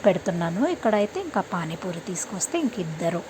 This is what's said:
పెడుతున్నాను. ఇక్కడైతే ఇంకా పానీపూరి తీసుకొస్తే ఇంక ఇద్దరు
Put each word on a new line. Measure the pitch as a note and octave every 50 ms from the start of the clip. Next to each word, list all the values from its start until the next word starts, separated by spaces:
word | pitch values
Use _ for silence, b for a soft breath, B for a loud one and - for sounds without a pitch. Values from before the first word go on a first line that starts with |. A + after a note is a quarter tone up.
| -
పెడుతున్నాను. | G#3 F3+ F#3 - G3+ F3 F3 E3+ E3+ E3+ F#3+ C4+
ఇక్కడైతే | F4 E4+ - - A#3 G#3+ G#3 G3+ G#3 - F#4
ఇంకా | G4 D#4+ - G3+
పానీపూరి | F#3 - - F3 E3+ D#3+ E3+ - - F#3 E3+ E3+
తీసుకొస్తే | - - F3+ - - - G3+ F#3 - - - E4+
ఇంక | D#4+ A#3 - G#3
ఇద్దరు | F3 D#3+ D#3+ D#3 E3+ E3+ E3+ E3+ -